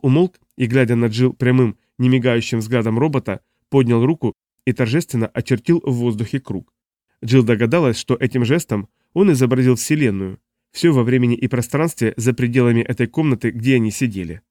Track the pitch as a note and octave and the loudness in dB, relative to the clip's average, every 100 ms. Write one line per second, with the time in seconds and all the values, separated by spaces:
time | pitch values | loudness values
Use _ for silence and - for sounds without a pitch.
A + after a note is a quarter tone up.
0 | C3+ C#3+ F#3 - _ - A#2+ C3 A#2+ A#2 | 2 2 0 -4 _ -6 0 2 2 2
1 | A#2 A2 B2+ - B2 B2+ A#2 - _ - | 0 2 0 0 0 2 2 -2 _ -2
2 | B2+ C3 B2 A#2 G#2+ A2+ G#2+ B2 A2 A2+ | 0 2 2 0 -2 -6 -2 -2 0 0
3 | D#3 C#3 - F#2+ - _ _ C#3 A#2+ A#2 | 0 -2 -4 -10 -14 _ _ 0 2 2
4 | C3 E3 A2+ - _ _ C3 A2+ A2+ D3+ | 2 0 -4 -6 _ _ -6 -2 -2 -2
5 | - A#2 A2 A#2+ - A#2+ - E3+ C#3 A#2+ | -2 -4 -4 -6 -4 -2 0 0 0 -2
6 | A#2+ G#2+ A2+ C3+ - F#2+ - _ _ _ | -2 -2 -4 -6 -6 -10 -10 _ _ _
7 | _ _ A2+ C3 A#2 A2 A#2 E3+ C3+ G#2+ | _ _ 2 4 4 0 0 2 0 -2
8 | - B2 B2+ B2+ A#2 E3 - G#2 G2 _ | -4 -2 -2 -2 0 0 -2 -6 -6 _
9 | _ E3+ G3+ C3 B2 C3 B2+ A#2 - D3+ | _ 0 2 4 2 2 2 2 0 0
10 | B2 G2 F#2+ - _ _ _ - E3+ C3 | 0 -2 -6 -10 _ _ _ 0 2 2
11 | A#2 B2+ A#2+ A#2 B2+ A#2+ A#2 C#3+ D#3+ - | 2 2 2 0 -2 -4 -2 -2 -4 -2
12 | A2 - A#2 A#2 A#2+ B2+ A#2+ A#2 A#2 B2 | -4 -2 -2 0 0 2 2 2 0 -4
13 | A#2 D3+ D#3 A#2 A#2 A2+ B2 B2+ A2 - | -2 0 0 0 -4 -2 0 2 0 -2
14 | B2 G2 E2 D#2+ _ | -4 -4 -10 -12 _